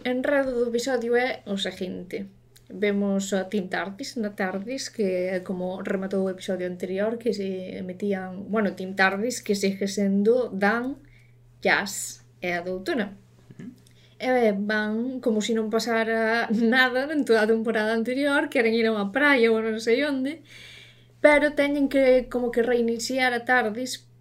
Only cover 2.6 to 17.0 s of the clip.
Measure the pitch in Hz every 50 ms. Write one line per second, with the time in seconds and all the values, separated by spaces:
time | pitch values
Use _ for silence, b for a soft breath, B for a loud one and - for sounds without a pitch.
2.6 | - - - 185 208 208 202 202 202 202 196 196 196 196 208 190 185 190 - 214
3.6 | 180 185 - 170 170 196 196 - 269 - - 233 214 208 202 - 202 185 190 190
4.6 | 196 240 262 269 - - - - 208 190 185 180 180 185 190 180 185 - 190 180
5.6 | 180 185 185 190 196 202 196 190 190 190 196 190 190 190 185 185 - - 185 180
6.6 | 180 180 180 180 190 180 190 190 208 226 233 233 - 240 202 202 196 190 190 185
7.6 | 185 185 185 196 190 180 180 - 208 202 196 190 185 185 180 190 196 180 196 226
8.6 | 208 185 185 190 185 185 196 196 190 190 190 196 214 247 240 - - - 202 196
9.6 | 202 196 196 - 202 196 - 208 202 196 196 202 202 220 240 254 240 208 190 190
10.6 | 196 202 220 233 247 262 285 - b b b b b b b b - - - _
11.6 | - 190 156 151 196 202 - - - - - - - - _ _ - 180 175 175
12.6 | 175 180 185 185 190 330 339 247 196 - - - - _ _ - _ - - -
13.6 | 185 240 - b b b b b b b b - - 254 254 247 233 214 196 196
14.6 | 208 208 214 214 214 214 214 226 240 262 262 254 - 254 220 214 202 - 226 220
15.6 | 220 214 226 220 226 240 226 226 226 220 226 226 226 220 233 233 226 - 220 226
16.6 | 233 226 247 262 254 254 240 254